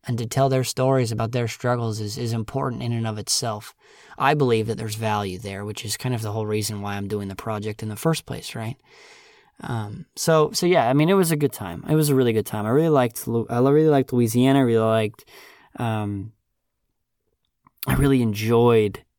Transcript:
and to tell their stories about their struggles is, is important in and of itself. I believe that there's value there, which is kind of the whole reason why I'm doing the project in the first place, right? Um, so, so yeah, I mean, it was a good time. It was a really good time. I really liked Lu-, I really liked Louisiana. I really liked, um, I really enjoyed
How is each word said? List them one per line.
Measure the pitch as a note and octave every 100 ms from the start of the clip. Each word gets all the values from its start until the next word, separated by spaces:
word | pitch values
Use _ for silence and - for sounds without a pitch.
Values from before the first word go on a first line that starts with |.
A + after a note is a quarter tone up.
and | - A#2+
to | A2+
tell | - C3+
their | C3
stories | B2+ - C3 C3+ A#2
about | A2+ A2+
their | B2 A#2
struggles | - B2+ B2 A#2 G#2+
is, | G#2 G#2+
is | A#2+
important | A#2 G#2+ C3+ C3+ B2
in | B2
and | A#2 A2+
of | G#2+
itself. | G2 - A#2+ G#2+ - _ _ - - -
I | C3+
believe | D3+ C3 A2+ A2
that | G#2
there's | A2+ G#2+
value | A2+ G#2+ G2+ F#2
there, | G2+ G2
which | G#2 G#2
is | G#2+ G2+
kind | B2+
of | A#2+
the | G#2+
whole | G#2+
reason | G#2+ G#2+ G#2+ G#2
why | G2+ G2+
I'm | G2+
doing | G#2 G2+
the | F#2+
project | - G#2+ G#2+ G#2
in | A2
the |
first | G#2+ E3 D#3+ -
place, | - - -
right? | A2+ B2+ _ - - - - _ _ _
Um, | - A#2 G#2 G#2+ - -
so, | - D#3+ D3+
so | - F3
yeah, | F3+ A#2
I |
mean, | C#3 D#3
it |
was | G3 E3+
a | D#3
good | D3
time. | - G2 E2+ -
It |
was | D#3 D3
a | C3+
really | B2
good | A2 G#2
time. | G#2+ G#2+
I |
really | C3 E3
liked | D3 B2 - -
Lu-, | A#2 A2
I | A#2+
really | C3+ D3 D#3
liked | C#3 C3
Louisiana. | B2 A#2 A#2 C3 C#3
I |
really | B2+ A2+
liked, | A2 A2+ G#2+ - _ - - - _ -
um, | A#2+ A2 G#2 G2+ G#2 _ _ _ _ _ _ _ _ _ _ _ _ _ _ _ -
I |
really | C3 C#3 C3+
enjoyed | A#2 G#2 A2 A#2 A#2+ A#2 G#2 - _